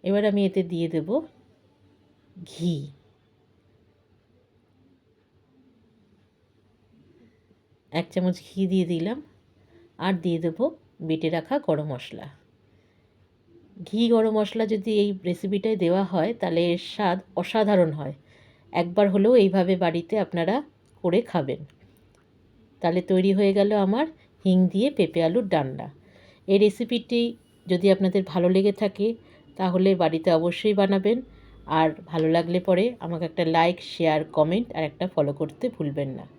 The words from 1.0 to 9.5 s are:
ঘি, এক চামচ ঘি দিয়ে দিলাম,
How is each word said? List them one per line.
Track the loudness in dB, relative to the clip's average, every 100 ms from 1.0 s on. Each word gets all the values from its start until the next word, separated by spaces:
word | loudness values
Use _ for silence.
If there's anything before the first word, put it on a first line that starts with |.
| -2 -4 -4 _ _ _ _ _ _ _ _ _ _ -20
ঘি, | -20 -6 -4 -4 -8 -18 _ _ _ _ _ _ _ _ _ _ _ _ _ _ _ _ _ _ _ _ _ _ _ _ _ _ _ _ _ _ _ _ _ _ _ _ _ _ _ _ _ _ _ _ _ _ _ _ _
এক | -8 -6
চামচ | -4 -4 -4 -10
ঘি | -6 -2
দিয়ে | 0 0
দিলাম, | -2 -4 -6 -12 _ _